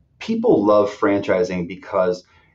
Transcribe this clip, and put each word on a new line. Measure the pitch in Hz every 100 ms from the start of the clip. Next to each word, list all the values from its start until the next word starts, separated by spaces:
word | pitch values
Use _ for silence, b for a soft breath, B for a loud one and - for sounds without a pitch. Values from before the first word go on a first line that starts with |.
| _ -
people | - 226 240 143
love | 104 104 101
franchising | - 104 101 95 92 90 90 85
because | 92 - 98 92 90 - b b